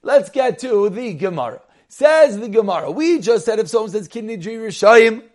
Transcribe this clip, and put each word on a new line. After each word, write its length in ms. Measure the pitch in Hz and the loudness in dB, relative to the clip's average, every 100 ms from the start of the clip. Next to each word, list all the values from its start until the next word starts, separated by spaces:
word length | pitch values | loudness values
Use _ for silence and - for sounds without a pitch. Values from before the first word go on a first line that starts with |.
Let's 280 | - 277 285 | 4 2 2
get 300 | 269 254 202 | -2 -2 -4
to 280 | 254 208 208 | -2 0 0
the 240 | 196 247 | -4 -10
Gemara. 460 | 156 185 165 120 127 _ _ _ | -6 -6 -6 -8 -10 _ _ _
Says 500 | - 294 311 294 202 | 0 2 4 4 2
the 120 | 226 | -2
Gemara, 420 | 214 202 170 151 | -2 0 -4 -4
we 280 | 190 330 330 | -4 0 0
just 260 | 190 233 - | 0 0 0
said 120 | 214 | -4
if 120 | 180 | -2
someone 200 | 226 214 | -2 -4
says, 200 | 202 165 | -8 -10
"Kinidri 480 | 233 220 220 175 226 | -12 -12 -12 -10 -10
Rishayim" 680 | 220 165 202 233 226 226 - | -10 0 6 8 6 0 -12